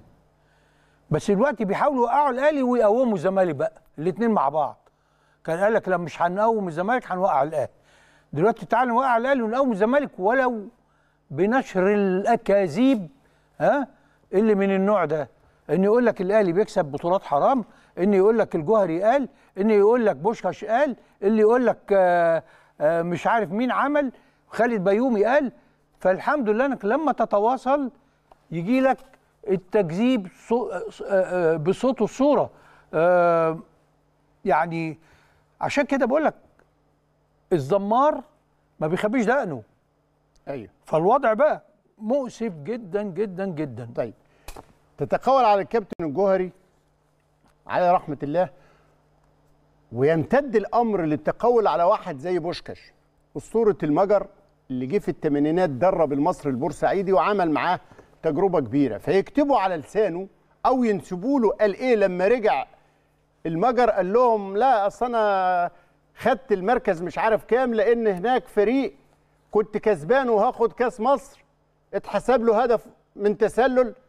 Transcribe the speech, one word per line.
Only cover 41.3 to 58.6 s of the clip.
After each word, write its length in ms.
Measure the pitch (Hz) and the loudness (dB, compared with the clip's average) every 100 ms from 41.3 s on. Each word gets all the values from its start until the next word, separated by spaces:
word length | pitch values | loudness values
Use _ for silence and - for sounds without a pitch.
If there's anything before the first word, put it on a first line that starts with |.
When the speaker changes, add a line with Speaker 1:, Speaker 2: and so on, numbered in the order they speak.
Speaker 1:
بقى 300 | 214 294 208 - _ _ - | 2 0 0 -10 _ _ -12
مؤسف 540 | 214 277 247 - 226 | -4 -4 -4 -8 -10
جدًا، 500 | 160 143 240 185 202 | -8 -10 -10 -8 -8
جدًا، 440 | 208 165 214 175 196 | -6 -6 -6 -6 -8
جدًا. 420 | 151 147 117 117 143 | -6 -8 -10 -12 -8
Speaker 2:
طيب. 180 | 120 - _ _ - - - _ _ - | -10 -10 _ _ -20 -20 -20 _ _ -10
تتقول 460 | 143 185 240 269 | -4 -2 2 4
على 180 | 226 202 | 4 2
الكابتن 420 | 170 233 185 - | 0 -4 -4 -8
الجوهري 480 | 165 139 196 190 180 - _ _ _ _ _ _ _ _ _ _ - | -6 0 2 0 -2 -10 _ _ _ _ _ _ _ _ _ _ -6
عليه 260 | 131 175 | 0 2
رحمة 260 | 175 - 139 | 2 0 -8
الله، 260 | 143 165 185 - _ _ _ _ _ _ _ _ _ _ _ _ - | -4 -2 -4 -6 _ _ _ _ _ _ _ _ _ _ _ _ -12
ويمتد 640 | 113 139 165 - 254 285 208 | -2 0 2 0 0 0 -2
الأمر 460 | 196 226 233 196 | 0 0 0 -2
للتقول 640 | 160 151 - - 233 240 196 | -2 -4 -4 -2 0 2 2
على 160 | 156 | 2
واحد 340 | 175 214 185 139 | 2 0 -4 -10
زي 200 | 165 180 | -6 -4
بوشكاش، 540 | 165 151 - 95 - _ _ _ _ 147 | -4 -8 -12 -18 -20 _ _ _ _ -16
أسطورة 400 | - 220 214 165 | -6 0 0 0
المجر 440 | 156 147 190 202 190 _ _ _ - | 0 0 2 2 -2 _ _ _ -10
اللي 160 | 127 131 | -8 -4
جه 120 | 202 | -4
في 100 | - | -4
الثمانينات 600 | - 156 143 147 170 180 | -4 -2 0 2 2 0
درب 420 | 127 180 190 147 | 0 0 2 0
المصري 380 | 143 160 175 143 | 0 -2 -2 -4
البورسعيدي 640 | 123 160 139 143 175 190 | -4 -4 -2 -2 0 0
وعمل 380 | 180 175 208 170 | 2 2 0 0
معاه 300 | 143 156 175 - - - _ | 0 -2 -4 -6 -20 -20 _
تجربة 380 | 160 151 190 175 | -4 0 0 0